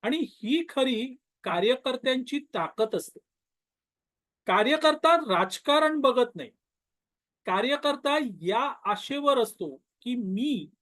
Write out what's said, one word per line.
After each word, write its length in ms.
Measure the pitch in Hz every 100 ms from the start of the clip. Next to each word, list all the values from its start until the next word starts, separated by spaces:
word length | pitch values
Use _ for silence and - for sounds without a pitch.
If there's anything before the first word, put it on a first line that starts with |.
आणि 200 | 214 302 294
ही 380 | _ 214 302 339
खरी 480 | - 262 226 254 254 _ _
कार्यकर्त्यांची 960 | - 175 202 254 - 254 254 262 254 285
ताकद 560 | 294 202 160 - 220
असते. 240 | 202 - - _ _ _ _ _ _ _ _ _ _ _ _ -
कार्यकर्ता 680 | 208 214 302 311 302 320 339
राजकारण 840 | 294 185 190 - - 294 311 311
बघत 360 | 262 247 240 175
नाही, 140 | 120 _ _ _ _ _ _ _ _ _ -
कार्यकर्ता 720 | 190 240 294 294 285 285 294 269 170
या 480 | 165 214 277 - 196
आशेवर 480 | 202 - 277 285 269
असतो 380 | 220 - - 131
की 380 | _ _ 240
मी 560 | 247 196 190 285 254 151 _